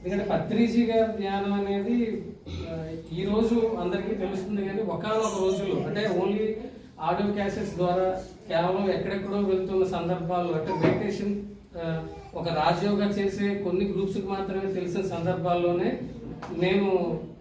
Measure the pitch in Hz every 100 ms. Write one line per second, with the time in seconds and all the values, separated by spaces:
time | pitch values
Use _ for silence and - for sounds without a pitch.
0 | 180 202 196 165 - 226 233 233 226 226
1 | 220 196 196 196 196 202 196 202 202 240
2 | 226 202 165 - - - 165 165 160 165
3 | - 165 196 214 233 233 220 - 185 190
4 | 220 202 190 190 - 202 190 196 208 170
5 | 214 220 220 202 185 190 196 - - 208
6 | 214 180 196 208 214 - - - - -
7 | 160 185 208 208 202 - - 165 180 180
8 | 185 185 - - - 165 175 190 196 175
9 | 190 196 202 202 196 185 185 190 190 180
10 | 170 175 165 180 175 165 - 180 165 -
11 | 208 202 202 202 - - - 170 170 160
12 | - - - 170 165 156 165 175 202 202
13 | 202 202 196 196 202 196 175 185 202 180
14 | 196 - 190 196 196 196 196 185 175 196
15 | 190 170 170 175 175 175 175 175 208 -
16 | - - - - - 165 180 196 196 185
17 | 175 - - -